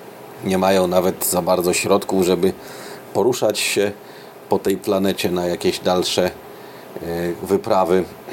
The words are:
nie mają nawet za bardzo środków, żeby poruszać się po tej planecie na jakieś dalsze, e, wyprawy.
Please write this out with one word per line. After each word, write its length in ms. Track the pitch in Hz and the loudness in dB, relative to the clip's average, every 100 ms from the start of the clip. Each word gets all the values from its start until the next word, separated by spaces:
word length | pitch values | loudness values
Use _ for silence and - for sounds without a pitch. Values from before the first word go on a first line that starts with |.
| - - - - 95 | -18 -18 -18 -8 -2
nie 120 | 92 | 2
mają 300 | 92 95 90 | 4 4 4
nawet 380 | 90 90 90 - | 4 2 0 -2
za 160 | 90 | 0
bardzo 320 | 87 92 87 | 2 2 2
środków, 520 | 85 - 95 - 95 90 | 0 2 2 2 2 2
żeby 280 | 87 92 - - - - - - | 4 2 0 -8 -14 -14 -16 -6
poruszać 460 | 104 107 123 110 104 | 0 2 2 0 0
się 320 | - 107 101 - - - - - - | 0 0 0 -2 -14 -18 -20 -20 -2
po 100 | 98 | 0
tej 180 | 101 95 | 2 0
planecie 540 | - 95 98 92 98 | 0 2 2 0 0
na 160 | 90 87 | 0 0
jakieś 320 | 85 92 - | 0 0 0
dalsze, 520 | 92 90 85 - 90 - - - - - - - | 2 2 2 2 0 -2 -12 -18 -18 -18 -16 -10
e, 420 | 82 85 87 85 92 | -6 -4 -4 -4 0
wyprawy. 580 | 98 110 95 87 92 82 - - | 0 2 2 4 2 2 -6 -16